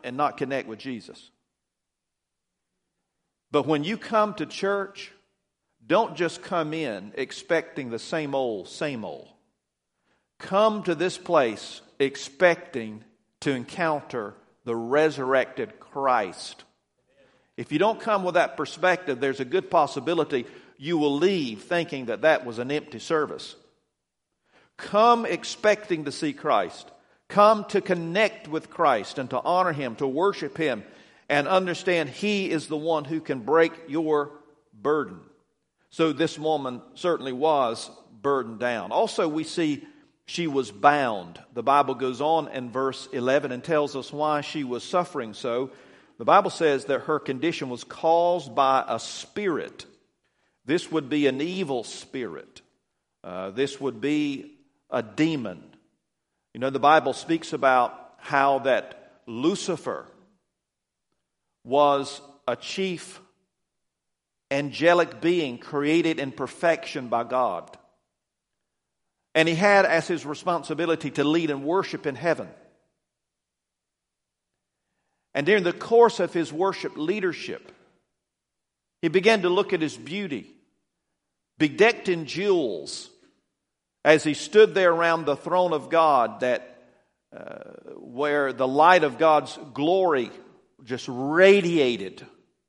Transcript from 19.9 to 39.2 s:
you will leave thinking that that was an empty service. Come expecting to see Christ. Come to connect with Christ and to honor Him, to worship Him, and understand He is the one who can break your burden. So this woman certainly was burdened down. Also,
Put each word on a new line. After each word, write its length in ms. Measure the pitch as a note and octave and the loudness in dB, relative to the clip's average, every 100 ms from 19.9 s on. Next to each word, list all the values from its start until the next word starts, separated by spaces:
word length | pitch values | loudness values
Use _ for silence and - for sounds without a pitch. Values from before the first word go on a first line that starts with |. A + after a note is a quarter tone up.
| C#3+ B2+ E3+ C#3+ B2+ A2+ - - - | -2 -2 -2 0 -4 -6 -14 -20 -12
you 180 | C#3+ E3 | -4 0
will 200 | D3 C#3+ | 0 2
leave 460 | F#3 F#3 B2+ G#2 | 2 0 -4 -8
thinking 440 | - F3 D#3 C#3 A#2+ | -4 -4 -2 -6 -6
that 160 | G#2 | 2
that 240 | D#3 D3 B2 | 4 4 0
was 120 | A2+ | -8
an 120 | B2 | -4
empty 280 | D3 - A2+ | -6 -6 -10
service. 560 | - D#3+ B2 C2+ - - _ _ _ _ _ _ _ _ _ _ _ - | -2 -2 -2 -8 -14 -20 _ _ _ _ _ _ _ _ _ _ _ -18
Come 500 | - G3+ A#3 A#3 A3+ | -2 4 6 4 2
expecting 800 | E3+ - - G#3+ G#3 - E3 C#3+ | -4 -6 0 2 2 0 -4 -4
to 60 | |
see 200 | - D#3 | -4 -6
Christ. 580 | C#3 D#3 A2 E2+ - - - _ _ - | -4 0 2 0 -8 -20 -20 _ _ -2
Come 360 | G3+ G#3 G#3+ - | 4 6 4 0
to 140 | G3+ | -2
connect 680 | F#3+ F3 E3 F#3+ G#3+ - D3 | -2 -2 -2 0 0 -2 -8
with 220 | D#3 - | -8 -6
Christ 480 | - D#3 A2+ G2 - | 0 2 2 -2 -8
and 120 | B2 | -4
to 100 | B2+ | -2
honor 320 | D3+ F3+ F#3 | 0 2 2
Him, 220 | D3 C3 A2 | -2 -6 -4
to 100 | C3+ | -4
worship 520 | C#3 G3 F#3+ D3 - | 0 0 0 -6 -2
Him, 240 | D3+ A2 - - - _ - | -2 -2 -8 -20 -20 _ -2
and 180 | C#3+ E3+ | 2 4
understand 640 | F#3+ F#3 E3 F#3 E3+ C#3 | 2 0 -2 0 0 -2
He 420 | - G#3 G3+ F#3+ | -2 -2 0 0
is 160 | D3+ D3+ | -4 -4
the 100 | D3+ | -4
one 280 | D#3+ D#3 | -2 -2
who 160 | C#3+ D#3+ | -2 -6
can 200 | D#3 C3+ | -4 -6
break 320 | A2+ E3 D#3 - - | 2 4 4 0 -6
your 440 | D3+ D#3 D3 C#3+ - _ _ _ | -4 0 0 -2 -10 _ _ _
burden. 480 | A2 C3 D3+ G#2 F2 - _ _ _ _ _ _ | -6 -2 0 -2 -10 -20 _ _ _ _ _ _
So 220 | - D#3+ | 0 0
this 260 | C#3 D#3+ D3+ | 2 -2 -2
woman 440 | D#3 D3+ C3 A#2+ - | -2 -2 -4 -10 -14
certainly 380 | - F3 D3 C3 | -4 -2 -2 -4
was 560 | B2+ D#3 C#3+ A#2+ A#2 - - - A2+ | -2 2 2 2 -2 -10 -18 -20 -6
burdened 380 | C#3 C#3 A#2 A2 | -2 0 -2 -4
down. 320 | B2 A2+ F#2+ | -4 -2 -2
Also, 380 | C#3+ A3 - | -2 0 0